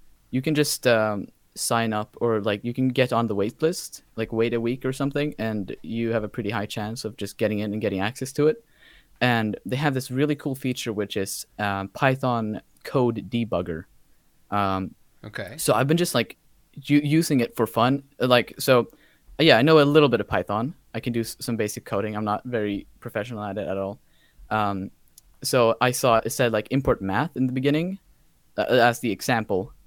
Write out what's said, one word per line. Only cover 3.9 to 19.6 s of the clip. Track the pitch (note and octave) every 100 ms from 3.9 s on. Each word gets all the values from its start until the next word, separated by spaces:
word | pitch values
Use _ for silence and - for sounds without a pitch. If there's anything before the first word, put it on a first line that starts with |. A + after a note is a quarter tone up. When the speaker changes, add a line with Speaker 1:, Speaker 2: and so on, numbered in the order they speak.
| - _ -
Speaker 1:
like, | A2
wait | A2+ A#2
a | A#2
week | A#2 C3
or | C3
something, | C3+ C#3+ C#3+ D3 -
and | A2 G#2+ G2 -
you | - A#2 A#2
have | A2+
a | G#2
pretty | - G#2
high | A2 G#2
chance | - G#2+ A2+
of | G#2+ -
just | G2+ -
getting | G#2+ G#2
in | G#2+
and | G#2+
getting | G#2+ G2
access | G2+ - C3+
to | - D3+
it. | D#3 _ _ - - _ _
And | B2 A#2 A2 G2+
they | - B2+
have | D3+
this | C3 -
really | B2+ D3 D3
cool | D3
feature, | C3+ B2+ B2 -
which | G#2 G2+ -
is, | F#2+ - - -
um, | G#2 G2 G2
Python | - C3+ C3+ C3 A#2+ G#2+ G#2+ - _
code | - C#3+ B2 A2+ F#2
debugger. | A#2+ A2 F2+ F2+ D#2+ - _ _ _ _ _ _
Um, | G#2 G2 F#2+ F#2 - _ _
Speaker 2:
Okay. | G#2+ - G2 C#3
Speaker 1:
so | -
I've | A2 C3+
been | E3
just, | F3
like, | B2 A2+ - _ _ _
u-, | - - D3
using | D3 D#3 E3+ C#3+
it | A#2 -
for | A2+
fun. | - A#2+ C#3 - -
Like, | C3 B2 A2+ -
so, | - B2+ A#2 - _ _ - -
yeah, | D#3+
I | A#2